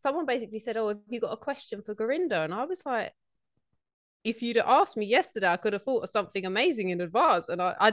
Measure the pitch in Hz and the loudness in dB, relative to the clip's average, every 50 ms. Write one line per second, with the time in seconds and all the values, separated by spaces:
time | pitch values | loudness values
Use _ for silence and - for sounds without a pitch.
0 | - 277 277 330 330 262 247 247 226 202 208 220 214 247 220 226 220 208 208 208 | -2 -2 -2 0 0 0 -2 -2 -2 -6 -10 -10 -6 -6 -4 -2 -2 -2 -2 -4
1 | 208 - 240 233 214 175 - 226 - 294 269 - - - 220 202 208 - 208 - | -8 -10 -8 -4 -4 -4 -4 -6 -6 -8 -8 -8 -8 -12 -12 -12 -10 -10 -8 -4
2 | 220 226 277 330 359 311 214 165 160 156 180 214 262 320 370 - - 285 254 226 | -2 -2 -2 0 -2 0 0 0 -2 -2 -2 -4 -4 -4 -6 -8 -6 -4 -4 -4
3 | 185 - - _ _ _ _ _ _ _ _ _ _ _ _ _ _ _ _ _ | -4 -6 -8 _ _ _ _ _ _ _ _ _ _ _ _ _ _ _ _ _
4 | _ _ _ _ - 220 233 - 240 233 233 226 - - 254 294 392 - - 226 | _ _ _ _ -6 -6 -4 -4 -2 0 0 2 4 6 6 4 4 4 0 -4
5 | 208 196 233 269 349 - - 220 190 180 175 185 - 214 202 196 - 269 262 220 | -2 2 2 2 2 0 -2 0 2 2 2 2 0 -2 -2 -2 -2 0 -2 -2
6 | - 185 - 214 196 - - 196 190 185 190 214 254 370 294 220 196 185 180 175 | -2 -2 -2 -2 -2 -2 -4 -6 -4 -2 0 2 2 2 2 0 0 -2 -2 -2
7 | 175 165 175 233 311 320 214 175 165 - - 180 180 185 - - 196 220 | -2 0 2 4 4 4 4 4 2 -2 -4 -2 -2 -2 2 4 4 4